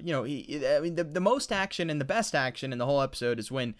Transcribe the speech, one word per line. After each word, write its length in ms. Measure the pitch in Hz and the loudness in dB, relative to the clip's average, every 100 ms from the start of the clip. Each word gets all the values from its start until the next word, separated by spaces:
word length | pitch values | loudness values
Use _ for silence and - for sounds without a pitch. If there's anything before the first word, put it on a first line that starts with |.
you 80 | 170 | -4
know, 120 | 139 | -2
he, 380 | 120 139 - 147 131 | -2 -6 -6 -2 2
I 120 | 143 | 2
mean, 140 | 165 165 | 2 0
the, 80 | 160 | -2
the 160 | 175 | 2
most 300 | 196 269 - | 4 4 2
action 380 | 202 196 - 165 | -2 -2 -2 0
and 120 | 151 | 0
the 40 | 135 | 0
best 300 | 220 208 147 | 0 2 2
action 380 | 131 - 135 | 0 -2 -6
in 40 | 123 | -2
the 60 | 123 | 2
whole 160 | 143 | 2
episode 380 | 135 - 120 120 | 2 0 0 0
is 100 | 113 | -2
when 220 | 131 120 110 | -4 -4 -6